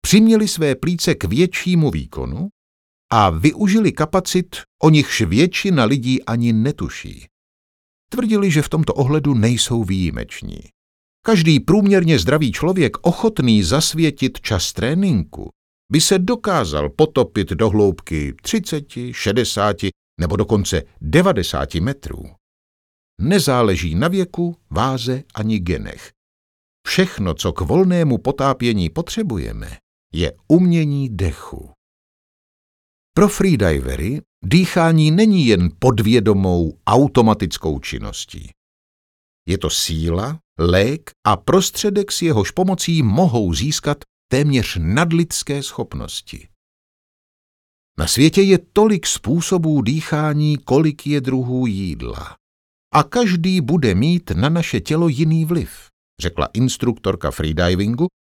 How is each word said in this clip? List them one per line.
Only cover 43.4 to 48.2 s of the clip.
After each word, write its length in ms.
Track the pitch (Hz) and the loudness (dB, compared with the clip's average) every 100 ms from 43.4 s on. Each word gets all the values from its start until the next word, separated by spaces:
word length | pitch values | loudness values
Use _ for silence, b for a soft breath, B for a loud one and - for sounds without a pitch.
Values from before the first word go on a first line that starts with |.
| 98 | 0
získat 440 | 80 127 - 147 143 - _ _ | -2 -2 -4 -4 -6 -8 _ _
téměř 460 | 131 147 131 107 90 | 0 2 0 0 -4
nadlidské 840 | 80 117 170 165 165 - - 143 | -2 0 2 0 0 -4 -6 -8
schopnosti. 840 | 135 - 120 - - - - - - _ _ _ _ _ _ _ _ _ _ _ _ _ _ - | -8 -10 -10 -10 -10 -12 -14 -20 -20 _ _ _ _ _ _ _ _ _ _ _ _ _ _ -8
Na 100 | 80 | -4
světě 340 | - | 2